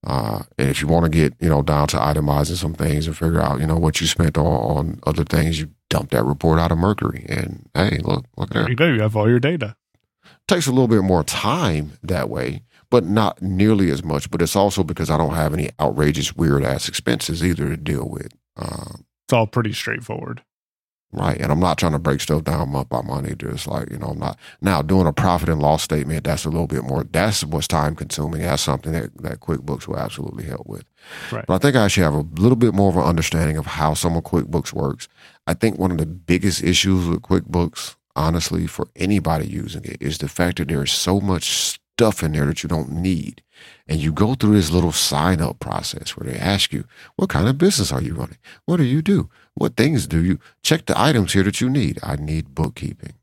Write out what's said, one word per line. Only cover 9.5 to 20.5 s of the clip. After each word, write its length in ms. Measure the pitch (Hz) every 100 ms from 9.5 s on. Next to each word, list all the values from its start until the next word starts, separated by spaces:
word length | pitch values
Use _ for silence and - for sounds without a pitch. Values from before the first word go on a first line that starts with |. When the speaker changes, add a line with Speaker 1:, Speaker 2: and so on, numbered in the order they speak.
| 165 107 - _ _ _ _ _ _ -
Speaker 1:
Takes 200 | 180 135
a 60 |
little 160 | 127 120
bit 140 | 113
more 220 | 95 90
time 680 | 76 - 101 160 131 76 76 -
that 260 | - 90 57
way, 360 | 69 62 95 _ _ _
but 160 | 120 85
not 340 | 107 104 -
nearly 500 | 95 92 107 104 90
as 140 | 69
much. 260 | 80 73 -
But 120 | 82
it's 120 | 85 98
also 280 | 98 95
because 240 | 80 76 78
I 80 | 78
don't 160 | 76
have 200 | 80 78
any 160 | 76 73 -
outrageous, 560 | 73 53 73 76 - -
weird-ass 500 | 80 71 67 69 -
expenses 560 | - - 60 - 85
either 240 | 90 82 71
to 60 | -
deal 280 | - 69 -
with. 220 | - - _ _ -
Um, 480 | - - - - _ _ -
Speaker 2:
It's 60 |
all 140 | 123 110
pretty 260 | 123 110
straightforward. 680 | 101 - 113 117 - - 120 _